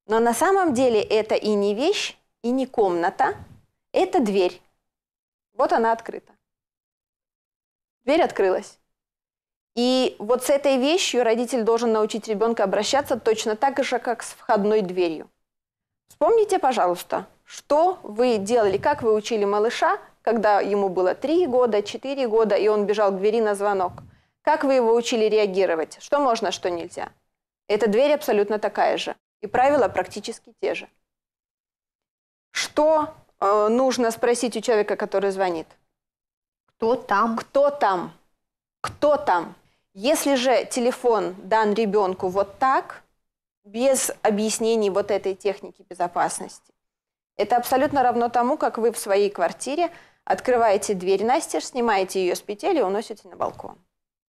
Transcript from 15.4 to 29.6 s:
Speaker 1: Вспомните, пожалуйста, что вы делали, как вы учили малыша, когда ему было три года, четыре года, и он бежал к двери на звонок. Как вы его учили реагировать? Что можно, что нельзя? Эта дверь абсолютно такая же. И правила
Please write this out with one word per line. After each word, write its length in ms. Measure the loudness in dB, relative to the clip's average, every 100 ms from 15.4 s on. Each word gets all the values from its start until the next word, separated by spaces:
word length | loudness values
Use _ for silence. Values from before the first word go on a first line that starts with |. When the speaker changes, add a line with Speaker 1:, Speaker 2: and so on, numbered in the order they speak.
| _ _ _ _ _ _ _
Speaker 1:
Вспомните, 500 | 0 2 4 4 2
пожалуйста, 680 | 0 2 0 -2 -6 -8 -8 _
что 540 | -20 -12 0 2 2 0
вы 360 | -6 -2 0 0
делали, 380 | 0 2 2 2
как 260 | 0 0
вы 120 | 0
учили 300 | 0 0 -2
малыша, 540 | 0 0 0 0 0 0 -6 _
когда 400 | -2 0 2 2
ему 280 | 2 0 0
было 260 | 0 0
три 320 | 0 0 0 2
года, 360 | 2 2 0
четыре 440 | -2 -8 -8 -4 0
года, 300 | 2 2 2
и 120 | 2
он 180 | 2 0
бежал 260 | 0 0
к 60 | 0
двери 220 | 0 0
на 140 | 0
звонок. 380 | 0 -2 -2 -2 -6 -20 _ _ _
Как 220 | -2 0
вы 100 | 2
его 200 | 2 4
учили 340 | 2 2 0 2
реагировать? 680 | 2 2 2 0 0 -4 -10
Что 180 | -4 0
можно, 320 | 2 0 -2
что 200 | -4 -4
нельзя? 380 | -6 -8 -12 -14 -16 _ _ _ _ -4
Эта 180 | 0 2
дверь 280 | 2 2
абсолютно 440 | 2 0 0 0 -2
такая 380 | -4 0 0 0
же. 180 | -6 -12 _ _
И 40 | -6
правила 420 | 0